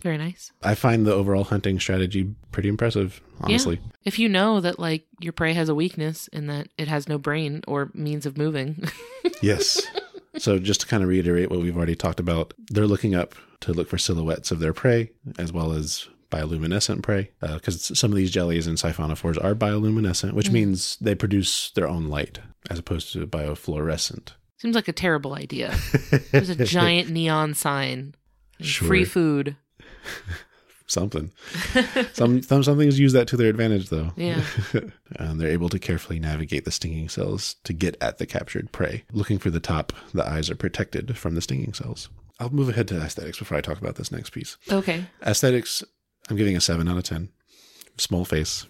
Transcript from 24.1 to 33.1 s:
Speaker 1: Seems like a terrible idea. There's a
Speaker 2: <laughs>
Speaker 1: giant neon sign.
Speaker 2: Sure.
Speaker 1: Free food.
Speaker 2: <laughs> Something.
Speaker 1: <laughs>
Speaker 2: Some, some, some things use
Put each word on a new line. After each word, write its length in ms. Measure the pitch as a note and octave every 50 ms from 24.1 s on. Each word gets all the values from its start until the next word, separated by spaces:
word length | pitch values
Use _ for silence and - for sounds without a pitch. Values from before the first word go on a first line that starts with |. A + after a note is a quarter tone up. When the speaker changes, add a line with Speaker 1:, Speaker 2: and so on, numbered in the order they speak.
| - - - - - - _ _ _ -
Speaker 1:
Seems 180 | - A#3 A3+
like 120 | A#3 - -
a 60 | D#3+
terrible 400 | - F#3+ F3+ D#3+ D3 C#3 C3+ C#3
idea. 420 | D3 C#3+ - C#3+ B2+ A#2+ - - - - - - C3+ - - C#3+ C3+ - -
There's 180 | - C3+ G2 F3+
a 60 | F3+
Speaker 2:
<laughs> 80 | - A#2+
Speaker 1:
giant 440 | G#2 E3 F3 E3+ E3+ E3+ F3 E3+ E3
neon 440 | E3 E3 E3 D#3+ D#3 D#3 D#3 D3+ D3
sign. 640 | - - D3+ C#3+ C#3 C3+ C3 B2+ B2+ C3+ C#3 D3+ _ _ _ _ _ _ _ _ -
Speaker 2:
Sure. 260 | D#3+ D3 C#3 - - -
Speaker 1:
Free 160 | F#3 F#3 F3+
food. 540 | F3+ - F#3 E3 D#3 D3 C#3+ C#3 C#3+ C#3+ -
Speaker 2:
<laughs> 60 | _ _ _ - - - - - - - - - - F#2 E2+ - - - _ _ _ _ _ _ _
Something. 460 | - - F2+ F2+ G#2 - D#2 D#2 E2+ - - - - - E3+ - - -
Speaker 1:
<laughs> 400 | B3+ B3 - - C4 A#3+ - -
Speaker 2:
Some, 280 | - - A#2+ B2 B2+ B2+
some, 180 | - C#3 C#3
some 160 | C3+ C#3+ C#3+ D3
things 220 | D3+ C#3+ C3+ C#3
use 140 | C#3 C3+